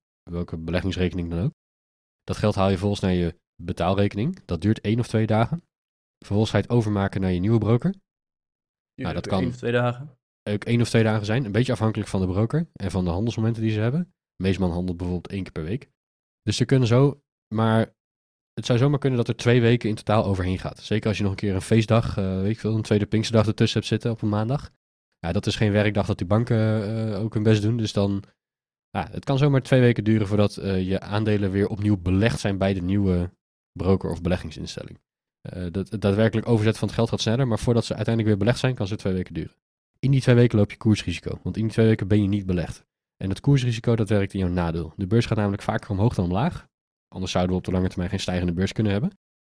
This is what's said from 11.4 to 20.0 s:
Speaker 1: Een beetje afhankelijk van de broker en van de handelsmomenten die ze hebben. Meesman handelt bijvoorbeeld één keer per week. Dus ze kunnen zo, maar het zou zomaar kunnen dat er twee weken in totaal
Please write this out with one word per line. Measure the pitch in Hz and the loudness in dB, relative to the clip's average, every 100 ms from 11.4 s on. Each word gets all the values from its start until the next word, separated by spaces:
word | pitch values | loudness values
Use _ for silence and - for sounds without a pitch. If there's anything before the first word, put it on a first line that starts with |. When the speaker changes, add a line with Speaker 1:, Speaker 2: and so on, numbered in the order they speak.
Speaker 1:
Een | 110 | 0
beetje | 101 131 | 0 0
afhankelijk | 117 110 107 98 | 0 0 0 -4
van | 98 | -2
de | 92 | 0
broker | 92 113 151 170 | 0 0 -2 -4
en | - 95 | -6 -4
van | 92 | -2
de | 90 | 0
handelsmomenten | 87 117 113 110 113 | 0 -2 -2 -2 -2
die | 110 | -2
ze | 107 | 0
hebben. | 113 156 175 _ _ - | 0 -2 -4 _ _ -4
Meesman | 95 95 92 | 0 2 0
handelt | 85 92 85 | 0 -4 -4
bijvoorbeeld | 90 90 - | -4 -4 -6
één | 98 | -8
keer | 87 | -8
per | 82 | -8
week. | 78 127 - _ _ _ _ _ | -6 -8 -10 _ _ _ _ _
Dus | 110 - | -4 -2
ze | |
kunnen | 127 135 117 | 2 2 4
zo, | 120 143 139 _ _ _ | 4 4 0 _ _ _
maar | 110 113 110 110 _ _ _ _ _ _ | -2 2 2 0 _ _ _ _ _ _
het | - - | -8 -2
zou | 120 | 2
zomaar | 143 143 | 2 2
kunnen | 139 123 | 0 0
dat | 117 | 0
er | - | 0
twee | 120 123 | 4 4
weken | 117 120 104 | 6 4 0
in | |
totaal | 107 | -4